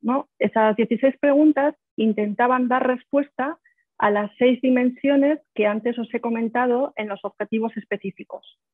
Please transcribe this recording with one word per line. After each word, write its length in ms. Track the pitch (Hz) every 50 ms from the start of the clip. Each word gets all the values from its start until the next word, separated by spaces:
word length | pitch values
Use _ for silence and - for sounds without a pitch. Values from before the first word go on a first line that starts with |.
¿no? 280 | - 226 254 277 - - _ -
Esas 380 | - 202 - 226 220 220 214
dieciséis 400 | 233 226 - 240 214 - 269 269 -
preguntas 560 | - 285 277 294 311 311 294 269 277 294 302 _ _ _ _
intentaban 720 | - 220 220 208 214 208 208 202 - 240 247 254 254 254 240
dar 180 | 247 254 254
respuesta 720 | 254 254 254 - _ - 285 285 - _ - 254 285 339 - _ _ _ _ _ _ _ -
a 120 | - 208
las 200 | 208 208 208 208 - -
seis 220 | 247 254 254 247 -
dimensiones 800 | 254 254 247 247 254 254 - - 277 285 277 277 285 311 302 - _ _
que 120 | - 208
antes 320 | 208 208 220 214 240 233 240
os 140 | 226 - -
he 60 | 233
comentado 720 | - 240 226 226 233 220 226 240 247 247 240 247 277 285 -
en 120 | - 214 208
los 160 | 196 202 -
objetivos 520 | 196 - - 208 - 226 220 220 226 -
específicos, 840 | 214 - _ 202 202 - 196 - - - - - - - - _ _ _ _